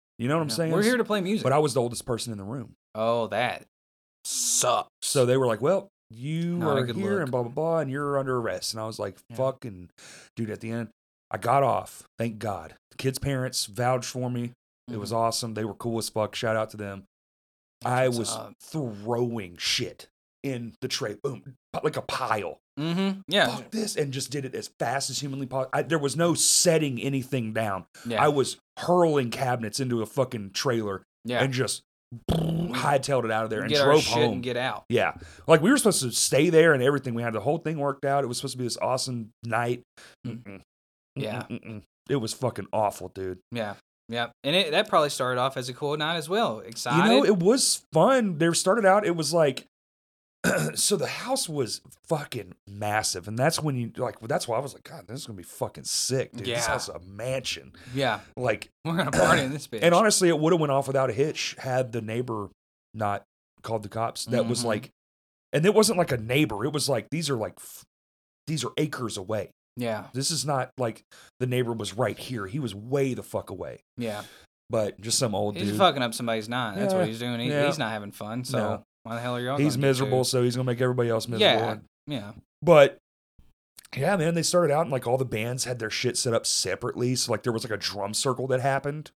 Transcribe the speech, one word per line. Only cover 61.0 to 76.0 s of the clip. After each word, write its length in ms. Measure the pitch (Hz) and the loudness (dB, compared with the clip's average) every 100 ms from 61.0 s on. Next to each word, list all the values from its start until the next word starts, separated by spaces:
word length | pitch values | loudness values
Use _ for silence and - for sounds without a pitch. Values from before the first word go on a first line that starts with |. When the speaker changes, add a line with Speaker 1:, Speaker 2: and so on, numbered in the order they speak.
| 127 | 2
Speaker 1:
a 20 | |
hitch 440 | 113 151 - - - | 2 0 0 -6 -6
had 340 | 131 127 123 | -2 0 0
the 80 | 117 | -4
neighbor 480 | 107 117 123 110 98 _ _ _ _ | -4 -4 -4 -4 -6 _ _ _ _
not 280 | 107 104 101 - _ _ _ | -4 -2 -2 -8 _ _ _
called 200 | - 113 | -6 -4
the 80 | 104 | -4
cops. 340 | 113 117 - | -4 -4 -4
That 220 | 113 120 113 | -2 0 0
was 140 | 120 | 0
Speaker 2:
Mm-hmm. 80 | 117 | 0
Speaker 1:
like, 220 | 107 123 _ _ _ _ _ - | -2 -4 _ _ _ _ _ -4
and 140 | 147 180 | 2 4
it 80 | |
wasn't 240 | 214 208 175 | 6 4 4
like 120 | 160 | 2
a 60 | 120 | 0
neighbor. 480 | 113 135 151 101 | 0 2 2 0
It 80 | 139 | -2
was 160 | 147 123 | -2 -2
like, 200 | 120 - | -2 -2
these 180 | 160 147 | -4 -2
are 80 | 123 | -2
like, 180 | 95 - | -4 -8
f-, 260 | - - - _ _ _ _ _ - | -20 -20 -20 _ _ _ _ _ -8
these 180 | 156 | -4
are 60 | 120 - | -4 -2
acres 400 | 151 - 113 104 | -2 -2 -6 -6
away. 320 | 92 107 92 _ _ 123 | -4 -4 -6 _ _ -6
Speaker 2:
Yeah. 300 | 117 107 92 | -4 -4 -6
Speaker 1:
This 160 | 127 139 | -4 -2
is 160 | 156 151 | -2 -2
not 240 | 135 127 - | -2 -4 -4
like 240 | 120 - _ - - - | -4 -4 _ -20 -16 -6
the 80 | 127 | -2
neighbor 260 | 123 120 | 0 -2
was 200 | 113 101 | -4 -6
right 240 | 98 113 - | -2 -2 -4
here. 280 | - 120 95 | -8 -8 -6
He 120 | 147 | -6
was 160 | 120 | -6
way 380 | 98 117 139 135 | -8 -4 0 0
the 80 | 107 | -2
fuck 280 | - 98 - | -6 -8 -6
away. 300 | 92 76 58 _ - | -10 -10 -12 _ -10
Speaker 2:
Yeah. 240 | 117 104 101 - _ _ - | -8 -8 -12 -18 _ _ -6
Speaker 1:
But 300 | 113 104 - | -2 -2 -4
just 180 | 110 - | -4 -2
some 160 | 123 | 0
old 220 | 98 104 101 | 0 -2 -2
Speaker 2:
He's 100 | 202 | -2
Speaker 1:
dude. 80 | 165 | 4
Speaker 2:
fucking 240 | 185 139 | 4 4